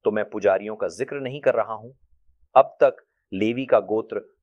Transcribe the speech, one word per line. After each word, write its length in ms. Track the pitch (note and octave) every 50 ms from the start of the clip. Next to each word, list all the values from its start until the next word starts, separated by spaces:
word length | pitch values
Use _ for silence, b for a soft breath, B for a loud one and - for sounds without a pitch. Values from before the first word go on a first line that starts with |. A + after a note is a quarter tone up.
| -
तो 80 | A2+
मैं 180 | G#2 G#2+ G2+ -
पुजारियों 460 | - G#2+ G2 G2+ F#2+ F#2+ G#2 G#2+ G#2+
का 120 | G#2 G2
जिक्र 280 | F2 E2 G2+ B2+ - C#3+
नहीं 260 | C#3+ C3+ B2 C3+ D3
कर 120 | - C3+ A#2
रहा 200 | A2+ G2+ A2 A2+
हूं। 180 | G#2+ A2+ B2 C#3 _ _ _ _ _ _ _ _ _ _ _ -
अब 220 | C3 C#3 - - - D3
तक 140 | C3 - - - _ _ _ _ _ G2
लेवी 320 | F#2+ G#2+ A2+ A#2+ C3 C3
का 140 | A#2+ B2+ G#2+
गोत्र 560 | F#2+ F#2 G#2+ A2 A2 - A2 G2+ - - _ _